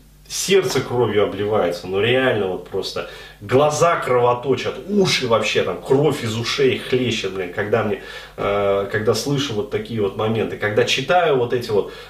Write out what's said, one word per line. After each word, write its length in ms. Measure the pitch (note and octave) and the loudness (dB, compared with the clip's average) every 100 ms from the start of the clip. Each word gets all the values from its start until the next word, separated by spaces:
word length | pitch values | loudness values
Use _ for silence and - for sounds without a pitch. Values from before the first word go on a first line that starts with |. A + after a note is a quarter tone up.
| - - - | -20 -20 -10
сердце 540 | - - F#3+ - C3+ | -6 2 2 2 0
кровью 440 | - B2 A2 G2+ | 0 0 2 4
обливается, 600 | F#2 F#2+ G#2 G#2+ F2 F2 F#2 | 2 0 0 2 0 -2 -4
ну 140 | G2 | 0
реально 460 | A2+ C3 C3 G#2 F#2+ | 2 2 2 2 0
вот 220 | F2 - | -4 -6
просто 420 | F#2+ F2+ F2 - - - - | -6 -6 -6 -8 -12 -20 -14
глаза 540 | G2+ B2+ D3+ C3+ E3+ E3 | 0 4 4 4 2 2
кровоточат, 760 | C#3+ B2 A#2+ A#2+ C#3 B2 G#2 - F#3+ | 0 2 2 2 0 -2 -2 -6 -2
уши 400 | G#3 F3 - A2+ | 2 2 2 2
вообще 340 | A2 - A2+ | 2 2 0
там, 180 | F#2+ F2+ | 0 -2
кровь 420 | - C3+ D3+ - | 0 2 2 0
из 120 | A#2 A2+ | -4 -4
ушей 420 | A#2 - C3 A2 | -4 2 2 2
хлещет, 540 | - B2+ A#2+ A2 F#2+ | 0 0 0 -2 -4
блин, 200 | F#2+ F2 | -6 -6
когда 320 | - G#2 A2+ | -4 -2 0
мне, 180 | G#2 F#2+ - - - - | 0 -4 -8 -16 -14 -6
э, 500 | G2+ G2+ G2+ G2 G2 | -2 0 0 0 0
когда 240 | G#2+ G#2+ | -2 0
слышу 380 | A2 C#3+ C#3+ - | 0 0 -2 -2
вот 180 | G#2 G2 | -4 -4
такие 300 | G#2 - A2+ | -4 -4 -2
вот 160 | G2 G#2+ | -2 0
моменты, 400 | A2 A2+ F#2 - | -2 0 -2 -4
когда 280 | G#2 G2+ | 0 2
читаю 520 | F#2 - C3 F3+ E3 C3 | 2 0 2 2 4 2
вот 160 | A#2+ | 2
эти 180 | B2 A2+ | -2 0
вот, 220 | G2+ - - | 0 -2 -6